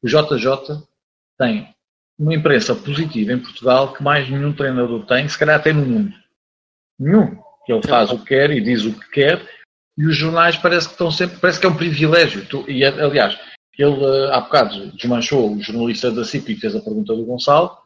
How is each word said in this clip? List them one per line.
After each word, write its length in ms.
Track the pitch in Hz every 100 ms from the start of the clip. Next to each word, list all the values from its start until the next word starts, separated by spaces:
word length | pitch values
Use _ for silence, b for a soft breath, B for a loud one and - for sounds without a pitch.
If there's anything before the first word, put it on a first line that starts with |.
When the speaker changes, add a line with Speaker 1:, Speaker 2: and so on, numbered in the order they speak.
Speaker 1:
o 60 | 120
J 300 | 151 151 135
J 440 | 117 135 - 151 - _ _ _ _ _
tem 300 | 127 110 - _ _ _ _ _
uma 160 | 151
imprensa 400 | 160 156 131 107
positiva 600 | 113 - 143 160 117 107
em 40 | 123
Portugal 540 | - - 123 127 135
que 100 | -
mais 240 | 143 147 131
nenhum 240 | 139 143
treinador 500 | 147 139 127 123 117
tem, 240 | 101 127 147
se 80 | -
calhar 180 | 151 151
até 100 | 151
no 140 | 156
mundo. 300 | 139 113 101 - _ _ _ _ _ _ _ _
Nenhum. 380 | 135 208 175 - - _ -
Ele 120 | 113
Speaker 2:
Sim. 60 | 104
Speaker 1:
faz 220 | 127 107
o 80 | 120
que 60 | -
quer 240 | 135 143
e 100 | 147
diz 240 | 107 123
o 80 | 107
que 160 | 110 -
quer, 300 | - 139 175 - B _ _ _ -
e 80 |
os 120 | 151 147
jornais 400 | 160 165 170 165
parece 300 | 175 175 165
que 60 |
estão 180 | - 170
sempre, 240 | 156 180 -
parece 220 | 185 170
que 60 | 190
é 20 |
um 80 | 156
privilégio. 680 | 170 147 156 170 151 101 -
Tu, 180 | 139 135
e, 160 | 135
aliás, 540 | 139 143 147 143 101 - B B _ _
ele, 260 | 143 139
eh, 260 | 139 135 135
há 60 | 131
bocado 500 | 117 151 110 101 98 -
desmanchou 560 | 120 120 117 143 110
o 60 | 104
jornalista 480 | 101 110 117 107 123
da 140 | 113
cip 260 | 113 147 -
e 40 | 104
fez 180 | 113
a 60 | 104
pergunta 340 | 107 107 208
do 100 | 113
Gonçalo 520 | 113 123 127 147 175 -